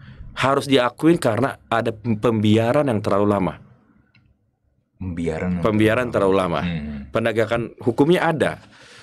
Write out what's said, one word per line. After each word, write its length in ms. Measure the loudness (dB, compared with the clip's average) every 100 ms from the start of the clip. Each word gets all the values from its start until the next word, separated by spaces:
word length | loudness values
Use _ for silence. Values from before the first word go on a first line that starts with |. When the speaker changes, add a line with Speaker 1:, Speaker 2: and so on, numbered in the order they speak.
| -20 -20 -16
Speaker 1:
Harus 300 | -4 0 0
diakuin 520 | 2 2 2 0 2 2
karena 400 | 0 0 -2 -4 _
ada 240 | -2 -2
pem-, 260 | -4 -4 0
pembiaran 720 | 0 2 4 4 2 0 0
yang 140 | -2
terlalu 260 | 0 0 2
lama. 280 | 2 -2 -6 -18 _ _ _ _ _ _ _ _ _ _ _ _ _
Speaker 2:
Pembiaran. 640 | -10 -6 -6 -4 -4 -2
Speaker 1:
Pembiaran 480 | 0 2 2 2 -2
terlalu 260 | 0 2 2
lama. 240 | 0 -2
Speaker 2:
Hmm. 480 | -4 -6 -8 -12 -6
Speaker 1:
Penegakan 680 | -4 -2 0 -2 -2 -6 -4
hukumnya 420 | -4 2 2 2
ada. 380 | 0 0 -2 -4 -14 -20 -20 -20